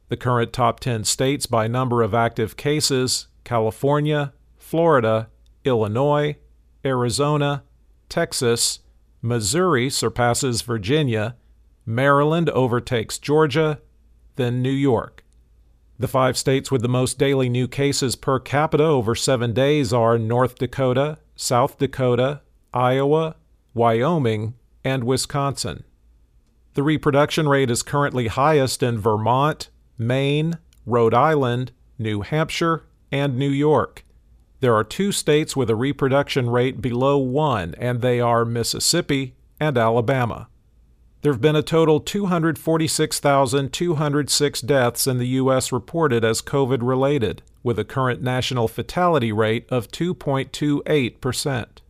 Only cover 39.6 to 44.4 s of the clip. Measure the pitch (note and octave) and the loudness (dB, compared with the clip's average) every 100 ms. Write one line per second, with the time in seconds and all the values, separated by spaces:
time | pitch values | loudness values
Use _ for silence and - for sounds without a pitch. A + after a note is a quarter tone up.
39.6 | D#3 B2+ A2+ A#2 A2+ C3+ A#2 - A2 _ | -2 2 2 2 0 0 -2 -6 -14 _
40.6 | _ _ _ _ _ _ D3 B2+ D3 D3+ | _ _ _ _ _ _ -2 2 2 2
41.6 | - E3 D#3+ D3+ - G3+ G3+ F3 E3 D3 | 2 2 4 2 0 -4 -2 0 0 -2
42.6 | - D#3+ D#3+ - D#3 - D3 C#3 C3 C#3 | -2 0 0 0 -2 0 2 4 4 0
43.6 | C#3 - F3 D3 D3+ C#3+ C3+ - | -2 -4 -2 -2 0 -2 0 0